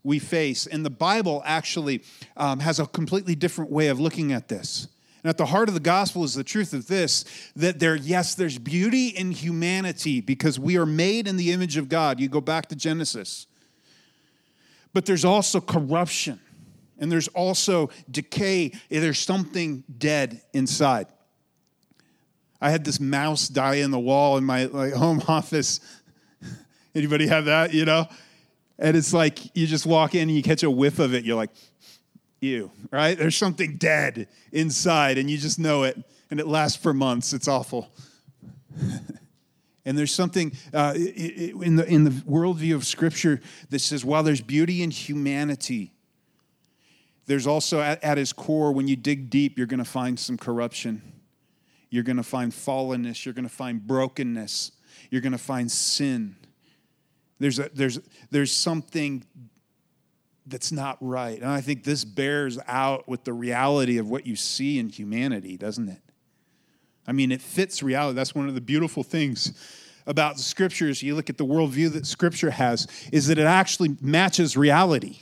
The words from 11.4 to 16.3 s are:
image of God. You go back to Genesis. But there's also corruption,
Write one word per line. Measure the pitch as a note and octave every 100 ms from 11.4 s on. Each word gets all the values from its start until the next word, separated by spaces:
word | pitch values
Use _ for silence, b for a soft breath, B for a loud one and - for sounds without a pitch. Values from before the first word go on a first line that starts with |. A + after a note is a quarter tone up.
| F3
image | F3+ F3+ D3
of | C3+
God. | D#3+ D#3 B2+
You | C3+
go | D3
back | C3 D#3+ -
to | D3
Genesis. | D#3+ D#3+ D3+ A2+ F#2+ - - b b b b b b b b b b b b b b
But | F#3+ F3+
there's | F3+
also | F3+ G3+ F#3+ F#3
corruption, | - E3 C3+ E3 F3 - D#3